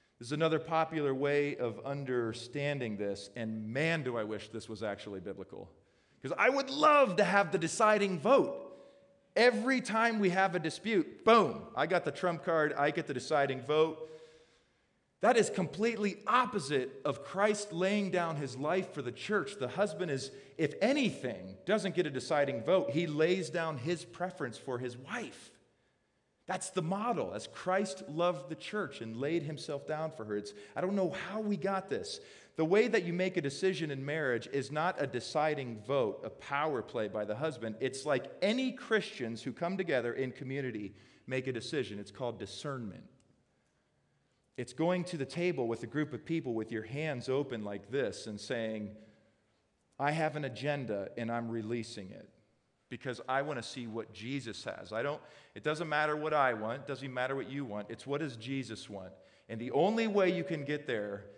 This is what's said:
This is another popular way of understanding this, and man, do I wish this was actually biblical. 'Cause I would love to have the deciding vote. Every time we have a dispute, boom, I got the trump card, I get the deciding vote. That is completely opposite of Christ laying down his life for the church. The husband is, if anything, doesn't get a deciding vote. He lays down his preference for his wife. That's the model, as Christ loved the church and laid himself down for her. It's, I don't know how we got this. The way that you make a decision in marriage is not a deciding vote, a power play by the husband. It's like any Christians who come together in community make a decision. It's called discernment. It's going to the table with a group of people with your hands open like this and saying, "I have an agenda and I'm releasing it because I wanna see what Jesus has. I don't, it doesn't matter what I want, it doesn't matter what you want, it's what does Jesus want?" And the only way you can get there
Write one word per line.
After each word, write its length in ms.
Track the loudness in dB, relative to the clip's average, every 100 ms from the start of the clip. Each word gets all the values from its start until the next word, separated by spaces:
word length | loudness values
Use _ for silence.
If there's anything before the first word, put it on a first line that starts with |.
| _ _
This 100 | -6
is 40 |
another 260 | 2 4 2
popular 560 | 2 2 2 2 2
way 420 | 2 2 4 2 0
of 240 | -2 -2 -6
understanding 1120 | -6 0 0 0 -4 -8 -4 -2 -2 -2 -2
this, 320 | -2 -4 -8
and 380 | -6 -6 -4 -4
man, 300 | 0 0 0
do 160 | 0 -2
I 60 |
wish 260 | -2 -6 -8
this 180 | -10 -8
was 140 | -6
actually 380 | -6 -6 -8 -8
biblical. 500 | -8 -10 -10 -12 -14 -18 _ _ _ _
'Cause 120 | -4 4
I 140 | 6
would 180 | 6 2
love 480 | 6 10 10 8 6
to 80 |
have 260 | 6 6 6
the 80 | 2
deciding 600 | 0 4 6 6 4 2
vote. 460 | 6 6 6 -2 -10 -16 -20 -20 -20 _ _ 6
Every 440 | 6 6 2 2
time 380 | 2 2 2 4
we 120 | 4
have 240 | 4 2
a 40 | 2
dispute, 640 | -2 -4 2 2 2 2
boom, 420 | 8 8 8 0 -6 0
I 100 | 2
got 180 | 2
the 60 | 2
trump 340 | 0 0 0
card, 300 | 2 4 4
I 160 | 4 2
get 160 | 2 -2
the 80 |
deciding 480 | -4 0 2 2 0
vote. 420 | 2 4 4 0 -12 -14 -20 -20 _ _ _ _ _ _ _ _
That 160 | 4 6
is 140 | 4
completely 720 | 0 -2 0 0 2 -2 -2 2
opposite 720 | 4 4 -2 0 0 -2 -2
of 200 | -4 -4
Christ 480 | -6 2 2 2 -4
laying 400 | -2 0 2 0
down 240 | 0 0 -2
his 200 | -4 -2
life 360 | 0 0 -2
for 100 | -6
the 80 | -6
church. 460 | -6 -2 0 -2 -4
The 100 | -4
husband 460 | 0 0 0 -2
is, 180 | -2 -4 -12 -12 -2
if 180 | -2 2
anything, 760 | 2 4 2 0 -4 -6 -10 -8
doesn't 320 | 0 2 2 0
get 100 | 0
a 40 |
deciding 520 | -2 0 2 2 2
vote. 280 | 4 4 4
He 180 | 0 0
lays 420 | 2 4 4 0
down 280 | -2 -2 -2
his 260 | -2 -4
preference 540 | -6 -6 -6 -4 -8 -6
for 200 | -6 -4
his 180 | -4 -8
wife. 540 | -8 -6 -6 -12 -20 -20 _ _ _ _ _ _ _ _ -8
That's 240 | -6 -4
the 120 | -2
model, 520 | 0 0 0 0 -2
as 140 | -4 -8
Christ 600 | -6 0 2 0 -4 -6
loved 400 | 0 0 0 -6
the 60 |
church 460 | -10 -6 -4 -6 -6
and 160 | -8 -4
laid 260 | 0 0
himself 460 | -2 -6 -6 -8 -4
down 240 | -4 -4
for 120 | -6
her. 120 | -4 -4
It's, 180 | -4 -10 -10 -4
I 40 |
don't 140 | 0
know 160 | 2 0
how 300 | -2 -6 -4
we 160 | -2 0
got 320 | 0 -2 -2
this. 320 | -4 -4 -10 -12 -20 -6
The 100 | 0
way 220 | 6 6 6
that 160 | 4
you 100 | 2
make 240 | 2 2 2
a 60 |
decision 480 | 0 2 0 2 -2
in 140 | -2
marriage 420 | -2 0 2 0 0
is 180 | -2 0
not 320 | 0 0 0
a 40 | -2
deciding 760 | -2 -2 2 2 2 -4 -8
vote, 400 | 0 2 2 0
a 60 | -8
power 500 | -10 -4 0 0 0
play 280 | -2 -4 -2
by 160 | -2
the 120 | -4 -2
husband. 400 | -4 -4 -6 -2
It's 260 | -4 -2 0
like 260 | 0 -2 0
any 300 | 0 2 -2
Christians 720 | -4 0 0 0 -6 -6 -6
who 100 | -8
come 240 | -4 -2 -2
together 360 | 0 2 2
in 180 | 0 -4
community 640 | -4 -6 -4 -4 -4 -8 -12 -20 -20 -4
make 220 | -2 -2
a 40 |
decision. 460 | -4 -4 -4 -4 -6
It's 140 | -12
called 260 | -6 -4 -4
discernment. 640 | -10 -8 -8 -6 -8 -10 -16 _ _ _ _ _ _ _ _ _ _ _ _ _ _ -8
It's 160 | -8
going 320 | 0 2 2
to 120 | -2 -4
the 80 |
table 440 | -4 0 0 0 0
with 160 | -2
a 20 | -4
group 260 | -2 -2
of 120 | -4
people 280 | -4 -4 -2
with 200 | -2 -2
your 100 | -4
hands 460 | -6 -4 -4 -2 0
open 340 | 0 0 -4
like 300 | -4 -6 -4
this 340 | -2 -2 -4 -8
and 140 | -8
saying, 560 | -4 -4 -2 -4 -8 -10 -20 _ _ _ _ _ _ _ _ -2
"I 100 | 0
have 240 | 2 0
an 100 | -2
agenda 680 | -6 -4 -2 -2 -2 -4 -4 -4
and 140 | -4
I'm 180 | -2 -2
releasing 640 | -4 -2 -4 -6 -10 -12
it 180 | -14 -18 _ _ _ _ _ _
because 320 | -10 -8 -6 -2
I 140 | 0
wanna 200 | 0 -4
see 240 | -6 -8 -6
what 260 | -8 -8
Jesus 520 | -10 -6 -6 -6 -8
has. 280 | -8 -8 -6
I 120 | -4
don't, 180 | -4 -6 -12 -20 -20
it 80 | -6
doesn't 260 | -4 -2 0
matter 280 | 2 2 0
what 180 | 2
I 200 | 4 4
want, 260 | 2 -2 -4
it 60 | -6
doesn't 260 | -8 -6
matter 220 | -2 -2 -2
what 120 | -4
you 160 | -6
want, 240 | -6 -6 -8
it's 160 | -10
what 140 | -4 -4
does 180 | -4 -6
Jesus 540 | -6 -6 -6 -10 -10
want?" 220 | -12 -12 -16 -20 _ -12
And 120 | -8
the 100 | -2
only 380 | 2 4 4 2
way 280 | 4 4 2
you 60 |
can 220 | -2 -4
get 240 | -2 -4 -2
there 420 | -2 -2 -6 -10